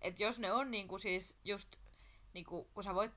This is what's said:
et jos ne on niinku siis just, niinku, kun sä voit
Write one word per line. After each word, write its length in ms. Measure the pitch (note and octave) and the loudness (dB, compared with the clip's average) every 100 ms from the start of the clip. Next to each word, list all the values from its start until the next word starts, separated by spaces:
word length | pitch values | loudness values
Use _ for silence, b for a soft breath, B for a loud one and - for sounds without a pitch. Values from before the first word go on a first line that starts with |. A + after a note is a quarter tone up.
et 180 | F#3 F3 | -4 2
jos 200 | G#3 A3+ | 2 2
ne 140 | G3 | 4
on 180 | A3+ C4+ | 4 4
niinku 260 | A3 F#3+ F#3+ | 0 -2 -2
siis 400 | G#3 F#3 F#3+ - | 2 2 0 -2
just, 320 | - G3+ - - - b b b b | -2 -2 -4 -14 -18 b b b b
niinku, 300 | F3+ E3+ F3 - | -10 -6 -6 -6
kun 100 | - | -4
sä 120 | F#3+ F#3 | 2 4
voit 160 | A3+ | 2